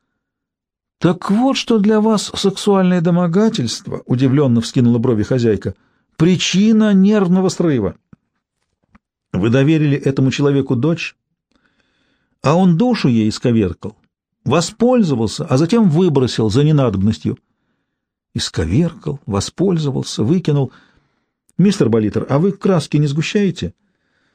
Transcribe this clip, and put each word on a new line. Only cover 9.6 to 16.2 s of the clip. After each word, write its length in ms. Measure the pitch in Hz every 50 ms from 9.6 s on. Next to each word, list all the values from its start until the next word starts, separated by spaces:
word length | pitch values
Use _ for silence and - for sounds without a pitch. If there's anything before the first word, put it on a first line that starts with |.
| 139 151 160 156 151 147 139
этому 340 | 143 - 139 135 - 131 131
человеку 440 | 117 - 143 143 143 139 135 - 135
дочь, 400 | 117 127 160 170 165 - - - _ _ _ _ _ _ _ _ _ _ _ _ _ _ _ _ _ _ _ _ _ _ _ _ _
а 140 | - 131 156
он 220 | 180 190 180 165
душу 320 | 160 240 254 233 - - 139
ей 200 | 120 113 107 110
исковеркал, 680 | - - - 127 117 113 101 87 87 - - 101 - _ _ _ _ _ _ _ _ _ -
воспользовался, 1000 | 110 131 170 170 - - - 226 247 254 240 208 160 135 113 113 104 - - 147
а 120 | - 131
затем 320 | 131 165 165 233 233 220 180
выбросил 600 | 143 165 190 180 143 135